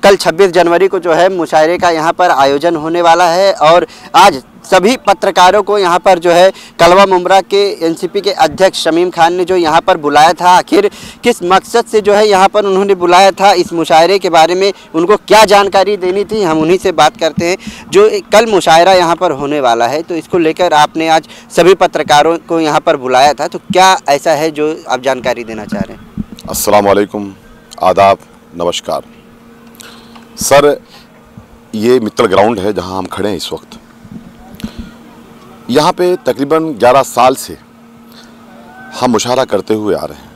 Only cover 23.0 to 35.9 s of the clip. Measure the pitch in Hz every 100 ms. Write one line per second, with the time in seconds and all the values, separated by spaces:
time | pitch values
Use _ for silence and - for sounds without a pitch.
23 | 127 127 143 139 160 175 _ - 185 -
24 | - 143 170 147 160 151 151 160 - 127
25 | 131 135 123 120 110 110 104 104 98 110
26 | - - - - - 104 - 104 101 98
27 | 104 107 98 98 - - _ - 92 92
28 | 98 98 - _ _ 85 87 85 - 76
29 | - - _ - - - - - - -
30 | - - - - - 139 147 139 _ -
31 | - _ _ - - - _ 110 110 131
32 | 107 - 117 92 104 113 95 92 90 95
33 | 92 - 98 90 - 78 - - _ -
34 | - - - - - - - - - -
35 | - - - - - - - 127 156